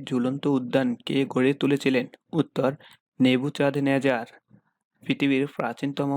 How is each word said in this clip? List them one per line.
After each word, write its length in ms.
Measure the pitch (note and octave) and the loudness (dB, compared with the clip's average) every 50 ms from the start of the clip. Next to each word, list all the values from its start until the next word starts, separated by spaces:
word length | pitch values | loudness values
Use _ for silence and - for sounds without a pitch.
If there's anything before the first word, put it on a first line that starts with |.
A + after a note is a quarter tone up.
| C#3 | -4
ঝুলন্ত 380 | - C3+ B2 A#2+ B2+ C3+ C#3 - D3+ | -4 -2 -2 -2 -2 -4 -2 -2 0
উদ্যান 400 | C#3 C3 B2+ A#2+ - C3+ C3 B2 A#2 - - | 0 0 0 0 0 0 0 0 -2 -4 -6
কে 120 | - C#3+ C#3 C3+ B2+ - | -4 -2 -2 -2 0 0
গড়ে 180 | B2+ B2+ C3+ C#3 | 2 2 2 2
তুলেছিলেন? 520 | - - C#3 C#3+ C#3 - C#3 C3 B2 - - - - _ _ - | 2 0 0 0 0 0 0 0 0 0 -4 -8 -18 _ _ -2
উত্তর 360 | E3 - - _ - C#3 C3 C#3+ - - - - _ _ _ _ - | -2 -2 0 _ -2 0 0 -2 -4 -8 -20 -20 _ _ _ _ 2
নেবুচাঁদনেজার। 1080 | B2+ B2+ B2+ B2+ C3+ D3 - - C#3+ C#3+ C3+ C#3+ C#3 C#3 C3+ C3+ B2 C#3 B2+ A2+ A#2 - - - _ _ _ _ _ _ _ _ _ _ _ _ - | 2 4 4 2 0 -2 -2 0 0 0 0 0 0 0 0 2 2 2 0 0 -2 -8 -14 -20 _ _ _ _ _ _ _ _ _ _ _ _ -6
পৃথিবীর 420 | - C3+ - C#3+ C#3 C#3 C3 C#3 C#3+ | -6 -2 0 0 2 2 2 0 -2
প্রাচীনতম 640 | - - C#3 A2+ A#2 - - C#3+ C#3 - C#3+ C#3 C#3 | -2 -4 -4 -4 -4 -6 -6 -6 -4 -4 -2 -2 -2